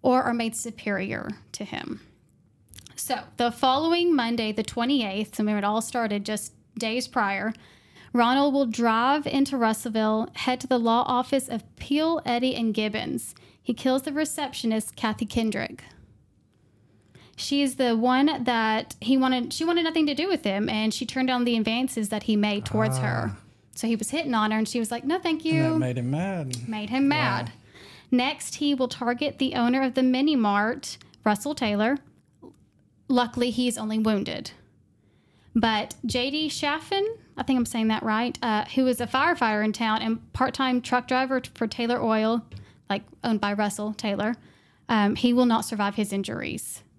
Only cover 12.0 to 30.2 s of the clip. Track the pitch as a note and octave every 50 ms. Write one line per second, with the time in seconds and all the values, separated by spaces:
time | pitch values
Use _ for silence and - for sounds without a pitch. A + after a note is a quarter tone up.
12 | D#4 D#4+ E4+ D#4+ - - A#3+ A#3+ B3 C4 B3+ - A#3 A3+ G3+ A3 G#3+ G#3+ G#3 A3
13 | A3+ - - A#3 - - - - - - _ _ _ - A#3+ - - C4 B3+ C4+
14 | C4+ D#4+ C#4 D4+ D#4 D4+ - - D4 C4+ - - - A3+ A3 A3 G#3+ - - -
15 | - G#3+ G#3 - A3+ G#3 - A#3 A3+ A3 G3 F#3+ - - - - - - - -
16 | - _ - _ _ _ _ _ _ _ _ _ _ _ _ _ _ _ _ _
17 | _ _ _ - - - _ - - - C#4+ C#4+ C#4+ C4+ B3+ - C4 A#3+ A3+ A3
18 | A3+ B3 B3+ B3+ C#4 D4+ D#4 - A#3+ B3+ A#3+ A3+ A3 A3 A3 A3 A3+ - - -
19 | - A3+ C4+ C4 C4 C4 B3+ B3+ A#3+ - - - D#4+ E4 E4+ F4 E4 E4 E4 E4
20 | D#4 D4 C#4+ C4 D#4+ G4 F#4 - - G#3 F#3+ G3+ G#3+ - A3 G#3+ A3 A3 G#3 -
21 | B3 - - C4+ C4 C4 B3+ B3 B3 A#3+ A#3+ A3+ G#3+ A3 A3+ A#3+ C4 B3+ - A#3
22 | G#3+ G3+ A3 G#3 - - G#3+ G#3 G3+ G#3 G#3 G#3 G#3 - - G#3+ A3 A3 A3 -
23 | - - - - - G#2+ G2 - - - _ _ _ _ - - - A3+ A#3 G#3+
24 | - - - D#4+ D#4+ C#4+ A#3+ A3 G#3+ G#3+ A3 A3 A3 - - A#3+ A3+ A3 A#3+ A#3
25 | - C4+ E4 F#4 F4+ F4 D#4+ D4+ - D#4+ D#4+ D#4+ D#4+ D#4+ D#4+ D#4+ D4 B2+ A#2+ B2
26 | A#2+ B2 C#3 D#3 F3+ G3 F#3+ F3 D3 C3 B2 A#2+ A#2+ E3 A3 G#3+ G#3 G#3 A#3+ C4
27 | C#4 C#4 D4 D4+ C#4+ A#3 G3 - A2+ A2+ - - - - - - - - - -
28 | - - - B3 B3 C#4 D#4 - - - - - D4 C#4+ C#4+ C4 C4 B3 - -
29 | B3 A#3 B3 B3 D4 C#4+ C#4+ - C4+ C4 - B3 A#3+ A#3+ B3 C4+ C4+ C4 B3 C4
30 | C4 B3+ B3+ B3+